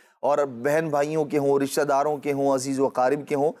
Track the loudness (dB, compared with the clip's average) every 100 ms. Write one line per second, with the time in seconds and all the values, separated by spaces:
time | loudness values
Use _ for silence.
0 | _ _ 0 0 0 -2 0 0 0 0
1 | 0 -2 -2 0 2 2 2 0 0 2
2 | 0 -2 -4 0 0 0 -2 0 0 2
3 | 0 0 -2 -2 0 -2